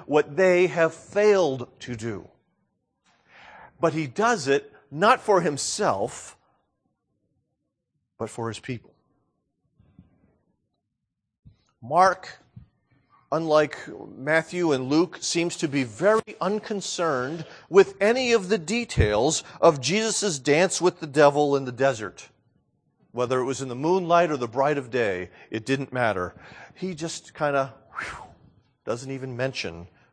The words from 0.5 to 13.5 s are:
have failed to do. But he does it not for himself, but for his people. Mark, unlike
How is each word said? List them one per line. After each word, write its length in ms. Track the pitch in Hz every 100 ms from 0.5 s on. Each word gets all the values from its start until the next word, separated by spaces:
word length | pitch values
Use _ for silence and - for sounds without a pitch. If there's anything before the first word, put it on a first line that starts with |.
| 180 180
have 260 | 156 160
failed 760 | - - 202 214 196 165 131 120 -
to 160 | - 120
do. 320 | 117 98 - _ _ _ _ _ _ _ _ _ _ - - - - -
But 120 | 165
he 140 | 151 147
does 400 | 120 226 233 131
it 260 | 143 - - _
not 300 | 143 202 254
for 200 | - 196
himself, 960 | 170 143 - - 196 98 139 - - - _ _ _ _ _ _ _ _ _ _ _ _ _ _ _ _ _ -
but 140 | 113
for 160 | - 113
his 140 | 107
people. 340 | - 120 - _ _ _ _ _ _ _ _ _ _ _ _ _ _ _ _ _ _ _ _ _ _ _ _ _ - _ _ _
Mark, 560 | 113 156 185 175 - - _ - - _ _ _ _ _ -
unlike 460 | 151 165